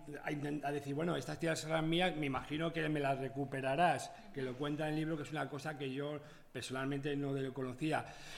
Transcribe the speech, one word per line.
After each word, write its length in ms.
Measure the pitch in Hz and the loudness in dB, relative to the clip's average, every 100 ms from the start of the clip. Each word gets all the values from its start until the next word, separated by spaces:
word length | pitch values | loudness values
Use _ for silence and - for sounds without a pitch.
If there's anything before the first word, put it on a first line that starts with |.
| - 143 | -8 -6
a 80 | - | -4
inten-, 340 | 151 143 147 | -2 -2 -2
a 60 | 143 | 0
decir, 240 | 147 139 | -2 -2
"Bueno, 220 | 139 175 143 | 0 2 0
estas 240 | 139 147 | -2 0
tierras 200 | 165 156 | 0 0
serán 280 | 151 160 160 | 2 2 4
mías, 260 | 165 180 151 | 4 4 2
me 100 | 143 | 0
imagino 460 | 127 - 151 165 | -2 -2 0 0
que 160 | 165 156 | 2 2
me 120 | 151 | 2
las 180 | 139 131 | 4 2
recuperarás", 960 | 131 139 143 135 131 143 175 135 - - - | 0 -2 -2 0 2 6 6 4 -2 -10 -10
que 100 | 139 | -4
lo 140 | 131 123 | -4 -2
cuenta 300 | 147 147 151 | -2 0 0
en 80 | |
el 60 | 156 | 0
libro, 160 | 156 160 | 0 -2
que 80 | |
es 80 | 139 | -2
una 160 | 151 135 | -2 -2
cosa 280 | 143 151 131 | -4 -6 -4
que 160 | 135 | -4
yo 280 | 131 147 147 143 - - | -2 -2 -4 -8 -16 -10
personalmente 640 | 127 113 127 135 143 147 143 | -8 -4 -2 0 0 0 0
no 160 | 139 | 2
lo 200 | 139 135 | 2 0
conocía. 540 | 131 127 - 156 135 - - - | -2 -4 0 2 2 0 -10 -12